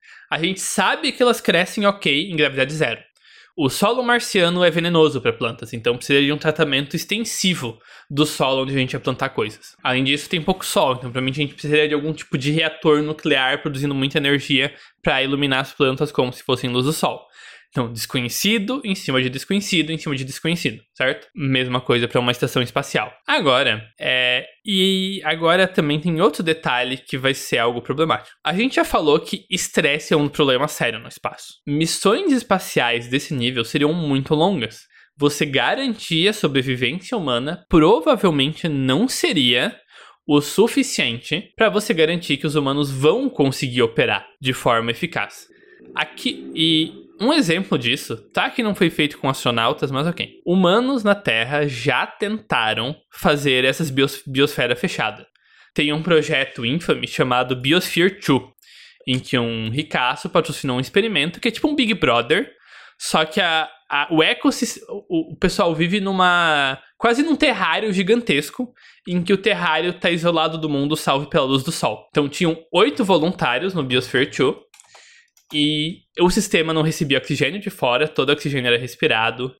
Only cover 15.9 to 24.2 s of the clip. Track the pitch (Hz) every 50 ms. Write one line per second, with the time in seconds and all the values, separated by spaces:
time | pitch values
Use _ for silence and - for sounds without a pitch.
15.9 | 131 131 151 147 - - 131 123 123 - - - 131 - - 127 120 127 127 143
16.9 | 156 - - 139 - - - _ _ - - - - - _ _ - 147 123 117
17.9 | 120 110 - - - 131 120 117 - - - 196 220 233 196 233 254 285 - 208
18.9 | 190 - - - 135 131 127 127 131 170 - - 190 202 196 - 196 170 151 156
19.9 | 160 151 - 165 143 131 135 131 - - - 160 175 170 - 127 107 110 _ _
20.9 | _ - 135 131 143 - - _ - - 143 135 131 127 127 127 127 127 - -
21.9 | 123 120 120 113 - 131 120 123 120 - 147 127 - 131 123 113 - 139 139 -
22.9 | - 135 107 - - _ - - 285 302 190 139 123 127 139 123 107 110 110 -
23.9 | _ - - 135 127 127